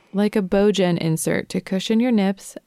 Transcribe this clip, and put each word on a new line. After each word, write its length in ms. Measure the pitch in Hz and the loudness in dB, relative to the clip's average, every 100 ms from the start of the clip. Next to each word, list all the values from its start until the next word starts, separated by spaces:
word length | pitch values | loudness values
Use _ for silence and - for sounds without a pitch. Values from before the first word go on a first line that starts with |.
| _ | _
like 220 | 196 208 220 | -2 0 0
a 60 | |
Bogen 560 | 185 196 208 202 180 170 | 0 2 4 4 2 0
insert, 500 | 165 160 - 170 - | 0 -2 -2 -2 -4
to 100 | 185 | -8
cushion 380 | - 190 - 220 | -4 -4 0 0
your 120 | 247 | 2
nips 440 | 220 196 196 - - | 2 2 -2 -8 -14